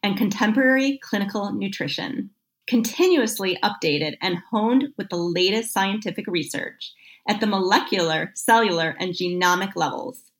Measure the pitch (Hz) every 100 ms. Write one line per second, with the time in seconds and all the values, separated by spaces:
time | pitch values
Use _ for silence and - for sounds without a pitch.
0 | 208 190 220 - 214 220 262 262 269 269
1 | - 208 202 214 202 202 196 196 147 -
2 | - - 202 _ _ _ - 240 226 -
3 | 370 339 214 - 190 180 156 156 165 147
4 | 151 - 185 180 - 220 214 254 277 -
5 | 196 175 175 175 180 214 220 - 196 208
6 | 214 - 208 175 147 - - - - _
7 | - - - 208 214 196 185 208 - 196
8 | 165 160 156 - - 226 214 170 160 165
9 | 185 175 180 180 180 180 190 180 151 -
10 | - - _